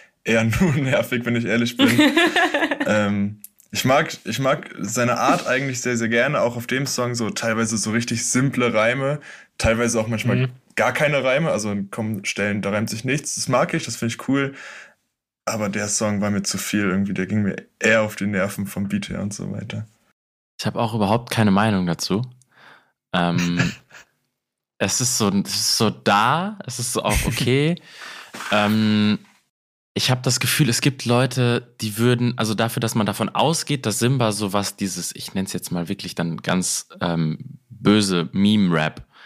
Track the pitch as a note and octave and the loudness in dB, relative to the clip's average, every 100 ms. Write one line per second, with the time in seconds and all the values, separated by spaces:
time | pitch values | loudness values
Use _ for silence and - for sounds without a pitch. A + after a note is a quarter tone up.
0 | - _ - A2+ A2+ A2 F#3 D3 C3+ B2+ | -20 _ 0 2 2 2 2 2 0 0
1 | A#2 B2 A#2+ A#2 A2+ A2 A#3 - C4 A#3+ | 0 -2 0 -2 0 0 0 2 4 6
2 | D4 D4+ E4+ F4 E4+ C#4+ D#4+ D4+ C#4 G#2+ | 6 6 4 4 2 2 -2 -2 0 2
3 | G#2 G#2 G#2 G#2+ - _ - A2+ B2+ C#3 | 2 0 -2 -6 -18 _ -10 -2 2 4
4 | D#3+ - - A#2 C3+ D3+ - - G2 B2+ | 2 -6 -8 -2 0 0 -4 -10 -6 0
5 | A#2+ A2+ C3 E3+ - B2+ C#3 B2 B2+ A#2+ | 0 2 2 2 0 -2 -2 -4 -2 -2
6 | A2+ A#2 C3 D3+ A#2 A#2+ A#2 C3 B2 - | 0 2 2 2 0 -2 -4 -2 -2 -2
7 | A#2+ A#2+ G#2+ G2+ A#2 A2+ A2+ A2 A2 A2+ | -2 -2 -4 -2 -2 0 0 -2 0 -2
8 | A#2 A#2 - B2+ C3+ B2 A#2+ G#2+ A2 C3 | -2 -4 0 0 0 0 0 2 2 0
9 | C3+ D3 - - - - A2+ A2+ A#2+ A2 | -2 -4 -8 -20 -20 -2 0 2 2 0
10 | A2 A2 A#2+ B2 B2+ - _ - A2+ B2 | -2 -2 0 0 0 -4 _ 0 0 2
11 | D3+ C#3+ B2+ C3+ D#3+ E3 G#2 G2+ G2 - | 2 2 2 2 2 0 -2 -4 -6 -6
12 | A2 G#2 - - G2+ G#2 G2 G#2 A2+ A2+ | -4 -4 -4 -2 -2 0 0 -2 -2 -4
13 | B2+ D3 - - - B2+ F3 E3 - A#2+ | -2 -2 -4 -6 0 2 2 -2 -4 -4
14 | A#2 - - C#3 C#3 C3+ - - - _ | -4 -4 -2 0 0 -6 -18 -18 -20 _
15 | _ _ _ _ - G#2+ G#2 G#2 G#2 - | _ _ _ _ -6 -2 -2 -2 -2 -2
16 | G#2+ G#2 G#2 G2+ G2 F#2+ - G#2+ G2+ F#2 | 0 0 0 0 -2 -4 -2 0 2 0
17 | G2 F#2 F#2 G#2+ G2+ - - - A2 A2 | 0 -2 0 0 0 -2 -12 -2 2 4
18 | G#2+ - G2+ G2 G2 - G2 G2 G2+ G2+ | 2 -2 -2 0 -2 -4 -6 -4 -2 -2
19 | - F#2+ G2+ - F#2+ - - G#2+ A2 _ | -4 -6 -6 -6 -8 -8 -8 -10 -10 _
20 | _ _ _ _ _ - - - A#2 A2+ | _ _ _ _ _ -6 -6 -2 -2 0
21 | G2 A#2 B2 - G#2+ G2 A2 G2 F2+ E2 | 2 2 0 2 4 4 4 2 0 -2
22 | - G2 B2+ - _ _ - - _ _ | 0 -2 -2 -12 _ _ -20 -20 _ _
23 | _ F2+ F2 F2 F2 F2 F2 - _ - | _ 0 0 0 0 0 -2 -4 _ -20
24 | - _ _ _ _ _ _ - G2+ - | -20 _ _ _ _ _ _ -6 -2 0
25 | B2 - G#2 G2 - - - - G#2+ - | 0 2 2 2 -2 -2 -2 2 0 0
26 | - G2+ A#2 D#3 G3 G#3 - - B2 - | 2 4 4 2 -2 -8 -10 -8 -4 -2
27 | G#2 G#2+ G#2 A2 A#2+ C3+ D3+ E3+ - - | 0 0 0 0 2 2 2 0 -6 -18
28 | - - - - - G#2 G#2 A2 G#2+ G#2+ | -18 -16 -16 -12 0 2 4 4 4 4
29 | G#2 G#2 - _ _ _ _ _ _ - | 2 0 -4 _ _ _ _ _ _ -4
30 | - B2+ B2+ A#2+ B2+ - C3+ A#2 D3 - | 0 0 0 0 0 2 2 2 0 -2
31 | A#2 A#2+ C3 C3 A#2+ A#2+ A#2+ - A2 G#2 | 0 2 2 2 2 0 -4 -8 -6 2
32 | A#2+ A#2+ A#2+ B2 A2 G#2+ A2+ - A2+ A#2 | 2 4 0 0 -2 0 0 0 -2 0
33 | G#2 G2 G#2+ - C3 E3 - C#3+ A2+ G2+ | -2 -2 -4 0 0 0 -2 -4 -2 0
34 | A#2+ C3+ A2 G2+ G#2 G2+ G2 - G2 F2 | 2 2 0 0 -2 -2 -2 -4 -6 -6
35 | - - - F#2+ F#2+ F#2 - F2 E2+ G2 | -10 -10 -8 -6 -4 -6 -6 -6 -4 -6
36 | F2+ - E2+ D#2+ - F#2 F2+ - - - | -8 -6 -4 -4 -2 0 0 -4 -8 -6
37 | F2+ E2 D#2+ D2+ - - - - G2 G#2+ | -2 0 0 -2 -10 -18 -20 -2 4 4
38 | G2 F2 C#2+ F2+ G2+ G#2+ F#2 E2 D#2 - | 4 0 0 2 4 4 4 2 0 -4
39 | - - | -20 -20